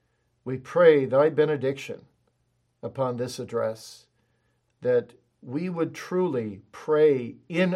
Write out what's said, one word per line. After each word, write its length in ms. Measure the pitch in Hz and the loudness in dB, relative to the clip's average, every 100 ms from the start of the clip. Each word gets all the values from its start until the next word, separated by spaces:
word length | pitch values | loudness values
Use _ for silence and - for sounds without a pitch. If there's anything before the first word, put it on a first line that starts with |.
| _ _ _ _ - | _ _ _ _ -10
we 100 | 131 | -10
pray 480 | 131 170 170 151 | -4 4 6 6
thy 240 | 131 131 151 | 4 2 2
benediction 800 | 147 151 147 131 139 - - _ _ _ _ _ _ _ _ | 2 0 0 -4 -6 -10 -16 _ _ _ _ _ _ _ _
upon 360 | 117 - 131 120 | -12 -6 -6 -4
this 200 | 123 - | -8 -10
address, 680 | 123 117 110 110 - - _ _ _ _ _ _ _ _ | -8 -6 -6 -8 -16 -20 _ _ _ _ _ _ _ _
that 320 | 120 123 - _ _ _ | 0 0 0 _ _ _
we 260 | 120 135 180 | -10 -6 -6
would 260 | 170 165 | -4 -4
truly 680 | 160 - 185 180 131 110 98 - | -6 -6 -2 -2 -2 -6 -10 -18
pray 600 | - - 151 156 135 120 - - | -12 -2 4 4 4 -2 -12 -8
in 240 | 170 185 | -2 -2